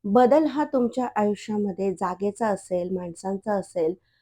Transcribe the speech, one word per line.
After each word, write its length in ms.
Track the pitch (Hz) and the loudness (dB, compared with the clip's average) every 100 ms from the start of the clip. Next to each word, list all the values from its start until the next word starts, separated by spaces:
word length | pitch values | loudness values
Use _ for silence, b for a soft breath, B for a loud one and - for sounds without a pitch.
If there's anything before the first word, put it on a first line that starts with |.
बदल 420 | 202 226 247 294 302 | 2 6 6 6 4
हा 200 | 269 294 | 0 0
तुमच्या 440 | 262 240 254 240 - | 0 0 -2 -4 0
आयुष्यामध्ये 760 | 208 202 - 208 202 180 196 | 0 -2 -4 -2 -2 -2 -4
जागेचा 540 | 175 180 180 202 196 226 | -2 -4 -2 -4 -2 -2
असेल, 500 | 190 - 180 180 185 | -2 -4 -4 -2 -4
माणसांचा 560 | 175 170 190 196 214 | -6 -8 -6 -6 -2
असेल 400 | 202 180 180 160 185 _ _ | -4 -4 -2 -2 -4 _ _